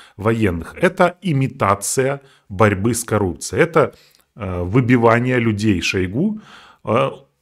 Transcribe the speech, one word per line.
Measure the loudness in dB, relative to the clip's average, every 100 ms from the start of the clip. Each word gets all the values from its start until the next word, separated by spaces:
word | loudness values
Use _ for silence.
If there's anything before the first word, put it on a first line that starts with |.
| -20 -4
военных. | -2 2 0 -2 -8 -2
Это | -2 2 0 0
имитация | -2 0 -2 -2 0 0 -2 -2 -2 -2 _ _ -12
борьбы | 2 2 2 0
с | -2 -2
коррупцией. | -2 -2 -4 -8 -2
Это, | 0 2 0 -2 _ _ _ -12
э, | -8 -6
выбивание | 0 0 4 4 4 4 2 0
людей | 0 0 0 0
Шойгу, | 0 -2 -2 -2 -4 -4 -14 -20 -20 _
э, | -2 0 0 -4 _ _